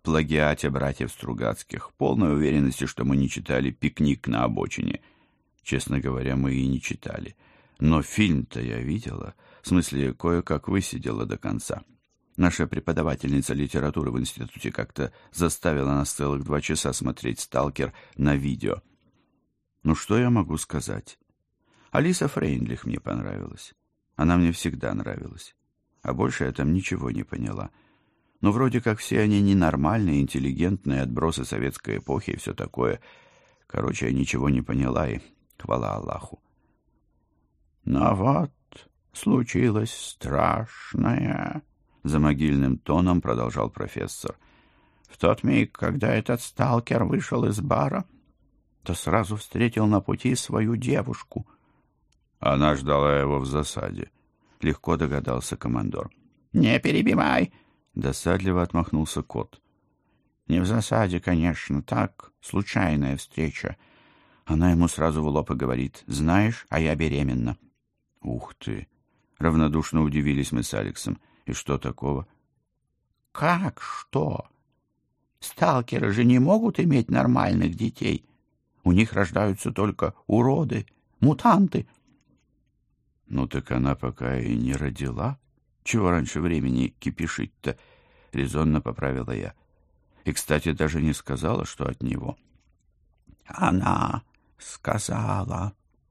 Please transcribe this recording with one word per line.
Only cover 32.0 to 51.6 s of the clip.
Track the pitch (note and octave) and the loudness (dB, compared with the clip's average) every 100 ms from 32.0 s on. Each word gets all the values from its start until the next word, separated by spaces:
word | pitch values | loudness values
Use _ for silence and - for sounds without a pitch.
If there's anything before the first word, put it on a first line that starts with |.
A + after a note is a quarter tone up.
| - - - | -4 -4 -4
и | - | -6
всё | - | -6
такое. | G1+ G1+ - B1 G1+ - - _ _ _ _ _ | -8 -6 -2 -2 -2 -8 -20 _ _ _ _ _
Короче, | - A#1 - A#1+ | -4 -4 -2 0
я | |
ничего | C2 C2 C2 C#2 | 0 0 0 0
не | B1+ | 0
поняла, | B1 C2 C2 B1 D2 | 0 -2 0 0 -2
и | G#1+ - _ _ - | -4 -10 _ _ -12
хвала | - A#1+ A1 G1+ | -4 -2 -2 -6
Аллаху. | - - - - _ _ _ _ _ _ _ _ _ _ _ _ _ _ | -6 -10 -12 -18 _ _ _ _ _ _ _ _ _ _ _ _ _ _
«Но | - C2+ A2+ G2+ | -2 2 2 2
вот | A2 D3 D#3+ _ _ - - _ _ | 2 2 0 _ _ -20 -20 _ _
случилось | - - A#2+ A#2+ - B2 G#2 A2+ | -6 2 2 2 2 2 2 -2
страшное», — | - - - - C#2 D#2+ D#2 A2+ - - - - - - - - - - _ _ _ | -6 -14 -10 -4 2 2 2 -4 -12 -6 0 0 0 -2 -4 -6 -8 -12 _ _ _
за | D2 D2+ | -2 2
могильным | D2+ C#2+ D2+ C#2 C2 B1+ | 4 4 2 4 2 0
тоном | - D2 F2+ F2 | 0 2 4 4
продолжал | - A#1 A#1 A#1 A1 | 2 0 0 -2 -4
профессор. | - G1+ - G1+ - - - _ _ _ _ _ _ _ | -4 -8 -6 -8 -8 -10 -10 _ _ _ _ _ _ _
«В | - | 0
тот | E2 - | 2 2
миг, | - A#2 A2 | 2 2 0
когда | - - F2+ A2 | -2 -4 -2 0
этот | A2+ - A#2+ | 0 0 -4
сталкер | - - - A#2+ - A#2+ | -4 -2 0 0 0 0
вышел | - G3 - A#2+ A#2 | 0 -2 -2 -2 0
из | G#2 | 0
бара, | - - C#3 G3 F#3 _ _ _ _ _ _ _ | 0 0 0 -2 -6 _ _ _ _ _ _ _
то | - | -6
сразу | F2 - F#2+ G#2 G#2+ | -6 0 0 0 -4
встретил | - - A#2+ A2+ G#2+ | -6 0 0 2 4
на | G#2 | 4
пути | - G2+ B2+ B2 | 2 -2 0 -2
свою | - A2+ A2 A#2 | -2 0 0 0
девушку». | B2 C#3 B2 A#2 - - - _ | 0 -2 -2 -6 -8 -10 -10 _